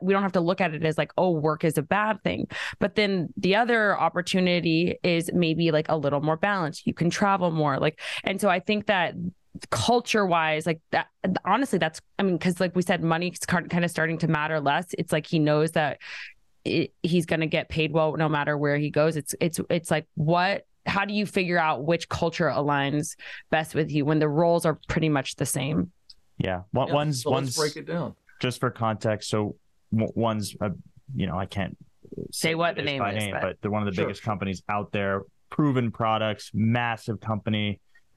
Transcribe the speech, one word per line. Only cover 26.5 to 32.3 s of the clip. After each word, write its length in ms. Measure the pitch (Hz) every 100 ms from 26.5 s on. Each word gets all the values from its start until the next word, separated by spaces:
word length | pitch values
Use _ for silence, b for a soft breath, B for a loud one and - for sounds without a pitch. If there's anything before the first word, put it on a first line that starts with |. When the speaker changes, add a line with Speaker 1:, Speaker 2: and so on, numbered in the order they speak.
| 90 92
Speaker 2:
One, 160 | 120 135
Speaker 3:
Yeah, 60 |
Speaker 2:
one's, 280 | 143 151 135
Speaker 3:
so 60 | 113
let's 60 | 131
Speaker 2:
one's 140 | 135 127
Speaker 3:
break 220 | 151 156
it 80 | 147
down. 300 | 170 123 - _ -
Speaker 2:
just 180 | 127 -
for 120 | 127
context. 580 | - 113 107 113 104 -
So 280 | 110 107 - _ _ -
w-, 200 | 110 110 -
one's, 400 | 113 110 101 -
uh, 100 | 104 87 - - - 135
you 120 | 95
know, 100 | 90
I 80 | 95
can't 320 | 101 92 - - _ - - -